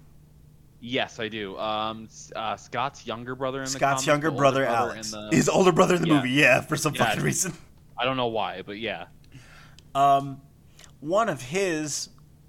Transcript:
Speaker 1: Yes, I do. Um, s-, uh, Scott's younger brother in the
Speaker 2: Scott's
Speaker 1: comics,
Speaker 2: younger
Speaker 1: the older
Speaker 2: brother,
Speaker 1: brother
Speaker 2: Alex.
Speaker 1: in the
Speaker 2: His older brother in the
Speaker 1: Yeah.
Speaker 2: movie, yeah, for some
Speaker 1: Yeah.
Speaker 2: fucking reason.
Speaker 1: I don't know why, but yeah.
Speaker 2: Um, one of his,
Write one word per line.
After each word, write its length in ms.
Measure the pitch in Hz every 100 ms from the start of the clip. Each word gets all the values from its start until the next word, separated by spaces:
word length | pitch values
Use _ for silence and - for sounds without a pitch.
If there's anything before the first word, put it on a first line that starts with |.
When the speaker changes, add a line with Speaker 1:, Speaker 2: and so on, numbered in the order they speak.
| - - - - - - - -
Speaker 1:
Yes, 380 | 117 127 104 -
I 80 | 110
do. 280 | 110 98 -
Um, 460 | 107 107 110 113 110
s-, 220 | - -
uh, 220 | - 110 104
Scott's 500 | - 120 135 - 117
younger 280 | 113 120
brother 240 | 127 135 135
in 40 |
the 60 | 135
Speaker 2:
Scott's 340 | 135 139 135
Speaker 1:
comics, 20 | 143
Speaker 2:
younger 220 | 147 156
Speaker 1:
the 40 |
older 80 | 135
Speaker 2:
brother, 240 | 139 131 127
Speaker 1:
brother 240 | 117 113
Speaker 2:
Alex. 200 | 110 110
Speaker 1:
in 180 | 107 107
the 60 | 247
Speaker 2:
His 120 | 151
older 240 | 156 180
brother 220 | 165 180
in 80 | 175
the 60 | 165
Speaker 1:
Yeah. 60 | 147
Speaker 2:
movie, 140 | 123
yeah, 300 | 139 135 131
for 160 | - 147
some 180 | 151
Speaker 1:
Yeah. 100 | 127 117
Speaker 2:
fucking 160 | 101
reason. 300 | - - 185 - - - - -
Speaker 1:
I 60 |
don't 120 | 123 131
know 100 | 120
why, 360 | 110 98 92
but 160 | 95 104
yeah. 280 | 110 85 90 - - 131 - - - - -
Speaker 2:
Um, 460 | 135 139 139 139 135 - _ - - - -
one 280 | 143 196 226
of 120 | 135
his, 680 | 123 185 190 156 151 - - - - -